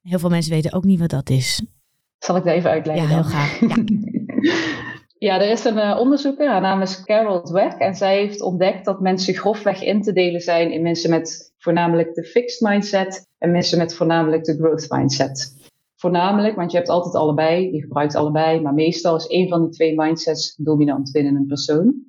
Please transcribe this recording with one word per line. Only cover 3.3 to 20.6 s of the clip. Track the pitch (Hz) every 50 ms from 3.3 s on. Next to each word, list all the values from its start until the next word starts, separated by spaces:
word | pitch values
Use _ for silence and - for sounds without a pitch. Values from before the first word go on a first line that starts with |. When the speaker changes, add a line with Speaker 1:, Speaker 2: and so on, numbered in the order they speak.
Speaker 1:
graag. | - 147 143 147 - -
Ja. | - 220 226
Speaker 2:
<laughs> | - - - 208 - - - - - - - - - - 330 339 330 320 320 294 - - - - - _ _ _ _
Ja, | - 196 185 185
er | 202 202
is | 226 220 -
een, | 247 214
eh, | 214 208 208 202 -
onderzoeker, | 240 269 285 285 - 285 277 - 302 277
haar | 226 185
naam | 190 190 196 190
is | 190 185 - - -
Carol | - 214 214 226 208 190 175
Dweck, | 175 151 165 190 220 - -
en | - - 196 185
zij | - 202 190 196
heeft | 202 208 208 208 202
ontdekt | 196 190 180 175 185 190 202 190 -
dat | 208 190 -
mensen | 185 185 185 185 - - 180
grofweg | - - 202 214 - - 202 190 - -
in | - 202 214
te | 202 220 180
delen | 180 180 175 170 175
zijn | 175 175 170 165 170 165
in | 156 160
mensen | 165 170 165 165 - 165
met | 165 160 160 - - - - _ _
voornamelijk | _ - 175 170 175 170 170 165 165 165 165 -
de | - 170
fixed | - - 240 240 - - - 233 208
mindset | 202 202 196 - - 190 190 190 190 - _ _ _
en | _ - 175
mensen | 175 175 175 - -
met | 175 170 165 -
voornamelijk | - 175 165 165 165 160 156 156 160 160
de | 160 156
growth | 147 160 160 156 156 143 139
mindset. | 135 135 135 135 - - 135 135 - - - - - - - - _ _ _ _ _
Voornamelijk, | _ - 180 175 175 175 196 208 208 208 214 214
want | 190 170 170
je | 185
hebt | 175 170 -
altijd | 165 180 175 170 -
allebei, | 165 156 151 147 151 160 160 165 180 185 185 156
je | 151
gebruikt | 143 - 143 143 147 147 147
allebei, | - 151 151 151 156 160 160 160 165
maar | 156 143 139
meestal | 151 160 165 175 - - 175 165
is | 160 -
één | - - 180 185 175
van | 175 165
die | 165 160
twee | - - 165 160 156
mindsets | 156 156 156 165 160 - 165 156 151 - - -
dominant | -